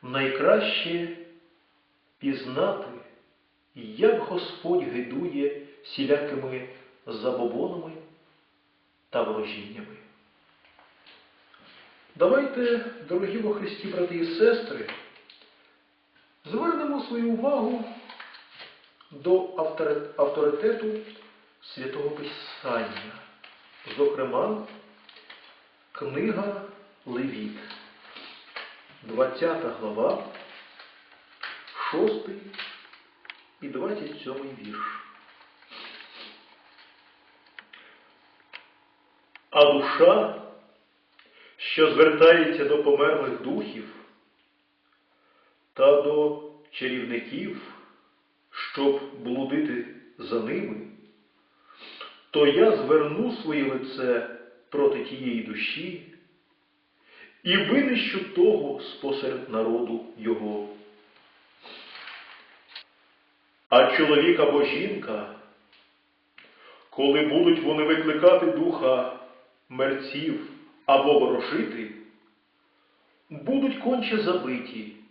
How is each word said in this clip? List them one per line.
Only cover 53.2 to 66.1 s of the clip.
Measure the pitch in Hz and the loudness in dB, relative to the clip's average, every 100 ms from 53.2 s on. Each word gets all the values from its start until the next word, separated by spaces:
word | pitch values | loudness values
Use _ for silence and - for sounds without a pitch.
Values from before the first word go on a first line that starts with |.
| 240 | -2
своє | - 160 151 | -4 -4 -2
лице | 135 127 - 131 127 117 113 - - - _ | -2 -4 -8 -4 0 0 -2 -14 -20 -20 _
проти | 147 139 135 | 2 2 2
тієї | 120 127 123 113 | -6 -6 -4 -4
душі | 107 104 - 151 180 - - - _ _ _ _ _ _ _ _ _ - - _ | -6 -6 -6 -8 -10 -12 -18 -20 _ _ _ _ _ _ _ _ _ -20 -20 _
і | 175 196 | 0 2
винищу | 202 277 262 233 - 196 185 | 4 2 4 0 -2 -6 -6
того | 175 214 208 143 139 | 4 4 4 -2 -8
спосеред | - - 139 139 131 123 123 | -12 -10 -6 -4 -4 -6 -6
народу | 110 113 117 117 117 - - | -2 0 0 -2 -6 -10 -8
його». | 110 110 104 104 - - - - _ _ _ _ _ _ - - - - - - - - - _ _ - - _ _ _ _ _ _ _ _ | -4 -2 -4 -6 -8 -14 -20 -20 _ _ _ _ _ _ -20 -20 -20 -18 -16 -18 -20 -20 -20 _ _ -20 -20 _ _ _ _ _ _ _ _
А | - 123 - | 6 6 4
чоловік | 151 147 165 - | 4 6 6 6
або | - 143 | 4 4
жінка, | 143 - 196 101 - 107 - - - _ _ _ _ _ _ | 2 0 -4 -6 -6 -6 -8 -14 -20 _ _ _ _ _ _